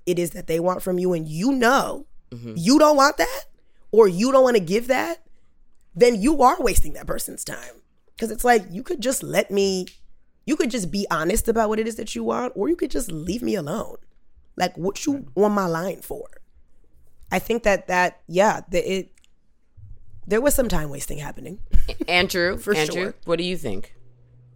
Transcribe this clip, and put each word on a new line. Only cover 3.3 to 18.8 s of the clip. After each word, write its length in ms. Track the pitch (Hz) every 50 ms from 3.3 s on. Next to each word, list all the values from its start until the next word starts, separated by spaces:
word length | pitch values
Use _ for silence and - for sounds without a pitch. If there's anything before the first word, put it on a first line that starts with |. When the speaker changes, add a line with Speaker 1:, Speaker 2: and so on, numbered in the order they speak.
| 523 554 - - - - _ - - - - -
Speaker 1:
or 160 | - 208 226 196
you 240 | 175 175 220 262
don't 120 | 262 262 262
wanna 160 | 254 240 220
give 260 | 180 156 185 226 240 254
that, 360 | 262 269 302 330 330 - - - - - - _ _ _ _ - - - _ _ -
then 260 | 170 226 247 240 196
you 200 | 190 277 320 294 247
are 180 | 254 330 -
wasting 320 | 277 214 180 - - 208 190
that 140 | - - -
person's 360 | - - - - - - -
time. 380 | - - - - - - - _ _ _ _ _ _ _ -
'Cause 100 | 226 220
it's 120 | - 240 -
like, 200 | 247 240 220 185 180
you 140 | 170 190 269
could 180 | - 359 294
just 220 | 208 254 269 - -
let 260 | 143 147 185 - -
me, 360 | 190 202 196 196 190 185 180 - - - - - - - _ _ _ _ _
you 100 | - 294
could 140 | - 339 247
just 200 | - 233 185 160
be 160 | 147 196 202 -
honest 380 | 175 156 156 170 196 226 - -
about 220 | 220 233 226 208
what 100 | 214 214
it 80 | 220 226
is 80 | 220
that 180 | 226 226 214 -
you 80 | 233 226
want, 300 | 226 226 233 247 254 -
or 140 | 185 202 277
you 60 | 339
could 160 | - 349 262
just 200 | - 285 254 -
leave 300 | 170 156 151 180 196 240
me 140 | 240 226 220
alone. 420 | 196 151 139 175 226 - - - - - - - _ - - - - _ - _
Like, 220 | - 180 180 - 156
what 280 | 160 196 - - - 302
you 180 | 277 277 - 139 127
Speaker 3:
Right. 100 | 180 202
Speaker 1:
on 60 | 214 208
my 120 | 202 190
line 360 | 175 165 165 175 196 170 -
for? 260 | - - - - - - - - - - _ - - - - - - _ - - - - - - - -
I 60 | - 185
think 220 | - - 220 233 233
that 240 | 214 196 185 - -
that, 340 | 185 180 180 175 - _ - -
yeah, 340 | 165 175 196 220 170 139 - -
the, 220 | 175 175